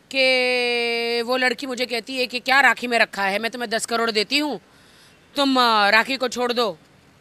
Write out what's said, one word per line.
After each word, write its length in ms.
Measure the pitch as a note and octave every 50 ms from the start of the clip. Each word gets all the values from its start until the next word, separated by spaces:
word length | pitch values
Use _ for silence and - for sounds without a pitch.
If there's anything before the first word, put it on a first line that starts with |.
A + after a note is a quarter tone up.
| _ _
कि 1080 | - C4+ C4 C4 C4 B3+ B3+ B3 B3 B3 B3 A#3+ A#3+ A#3+ A#3 A#3 A#3 A#3 A#3 A#3 A#3+ A#3+
वो 160 | A#3 A3+ B3+ C4
लड़की 300 | B3+ B3+ A#3+ - C#4+ C4
मुझे 180 | B3 A3+ B3+
कहती 320 | A3 A#3+ A#3 G#3+ - C4+ C4
है 100 | B3 A#3
कि 120 | A#3 B3
"क्या 200 | - C4 B3+ C#4
राखी 260 | C4+ B3 A#3 - - B3
में 120 | A#3+ A3+
रखा 240 | A3 - - G3+ G3
है, 160 | G3 G3 G#3
मैं 120 | A3+ A3+
तुम्हें 180 | - B3 A#3+ G#3+
दस 160 | A3 A3 -
करोड़ 260 | - A#3 A3+ A3+ A#3
देती 260 | G#3 G#3+ G#3 - C4 C#4+
हूँ, 220 | D4+ D4+ A#3+ F3+ - _ - - - - - - - - - _ _ _ -
तुम, 240 | C#4+ C#4 C#4 C4 B3+
अ, 300 | B3 A#3 A3+ G#3+ G3+ G3+
राखी 280 | G#3 A3 A3 A3+ C4+ B3+
को 100 | C4 B3
छोड़ 260 | - A#3+ B3 A#3+ A#3+
दो।" 240 | A#3+ A#3+ G#3 E3 - - _ _ _ _ _ _ _